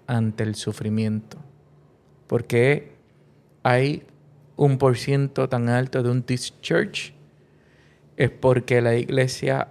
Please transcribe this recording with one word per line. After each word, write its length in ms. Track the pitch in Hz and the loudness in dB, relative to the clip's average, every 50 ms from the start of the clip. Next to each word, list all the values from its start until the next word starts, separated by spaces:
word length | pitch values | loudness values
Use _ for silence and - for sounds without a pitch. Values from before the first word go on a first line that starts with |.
| _ | _
ante 360 | - 123 117 113 110 104 - 110 | -2 0 0 0 0 -2 -2 -4
el 120 | 110 104 | -4 -4
sufrimiento. 800 | - - 110 104 - - 107 107 110 110 107 107 107 107 - - - - - - _ _ _ _ _ _ _ _ _ _ _ _ _ _ | -4 -6 -6 -6 -4 -4 -2 -2 0 0 -2 -2 -4 -6 -10 -16 -20 -20 -20 -20 _ _ _ _ _ _ _ _ _ _ _ _ _ _
¿Por 180 | - - 117 117 | -2 -2 -2 0
qué 460 | - 120 117 123 135 147 143 - - - - _ _ _ _ _ _ _ _ _ _ _ _ - | 2 2 4 4 4 4 2 -2 -8 -20 -20 _ _ _ _ _ _ _ _ _ _ _ _ 0
hay 400 | 131 123 123 135 139 151 - - - - _ _ - - - - _ _ | 0 2 2 2 0 -2 -6 -10 -16 -20 _ _ -20 -20 -20 -20 _ _
un 220 | - 143 143 135 | 2 2 2 4
por 200 | 127 139 131 123 | 4 4 2 2
ciento 500 | 117 - - 139 139 139 135 - 139 131 127 | 0 0 0 0 0 0 -2 -2 -2 -2 -2
tan 200 | 131 120 120 120 | -2 -2 0 0
alto 320 | 120 123 127 123 - 135 123 | 0 0 -2 -2 -2 -2 0
de 60 | 120 | 0
un 120 | 123 127 123 | -2 -2 -2
discharge? 880 | - 131 120 - - - _ - - 165 151 - 98 - - - - - - - - _ _ _ _ _ _ _ _ _ _ _ _ _ _ _ _ _ | -2 -4 -4 -6 -10 -12 _ -4 -2 0 0 0 -2 -6 -10 -10 -12 -16 -20 -20 -20 _ _ _ _ _ _ _ _ _ _ _ _ _ _ _ _ _
Es 120 | - 135 117 | 0 0 0
porque 500 | - - - 131 123 123 113 - 127 123 | 0 2 2 2 4 2 2 2 2 2
la 140 | 117 117 117 | 4 2 2
iglesia 720 | 120 123 - 135 131 127 131 131 - - 135 135 135 - - | 0 0 0 0 0 0 0 -2 -4 -4 -2 -2 -2 -4 -2